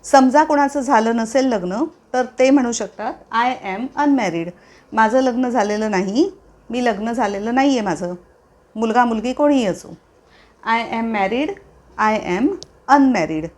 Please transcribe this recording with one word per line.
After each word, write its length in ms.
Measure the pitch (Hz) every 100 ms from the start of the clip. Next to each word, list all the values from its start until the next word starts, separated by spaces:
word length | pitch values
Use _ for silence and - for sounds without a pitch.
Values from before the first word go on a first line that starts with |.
| -
समजा 380 | 277 262 277
कोणाचं 360 | 311 294 277 277
झालं 360 | 254 233 226 233
नसेल 300 | 226 262 262
लग्न 380 | 220 180 202 330 _ _
तर 120 | 254 247 -
ते 100 | 262
म्हणू 220 | 285 240
शकतात, 420 | 233 208 - 220 - -
I 160 | 226 247 262 196
am 180 | 190 262 -
unmarried. 520 | 294 269 196 165 170 - _ - _
माझं 280 | 226 220 254
लग्न 300 | 262 240 254
झालेलं 420 | 233 208 208 214
नाही, 380 | 190 190 220 381 - _ _ _
मी 140 | 240 240
लग्न 260 | 196 220
झालेलं 440 | 233 208 196 214 254
नाही 140 | 277
आहे 120 | 254
माझं, 320 | 208 160 175 180 _ _ _ _ _ 220
मुलगा 300 | 226 226 240
मुलगी 280 | 226 233
कोणीही 320 | 254 294 277 208
असो. 280 | - - 170 _ _ _ _ _ _
I 160 | 220 226 226
am 180 | 226 226
married, 400 | 214 196 233 302 - - _ _ -
I 160 | 214 220 -
am 180 | 180 285 381 - _ -
unmarried. 580 | 277 269 226 160 156 165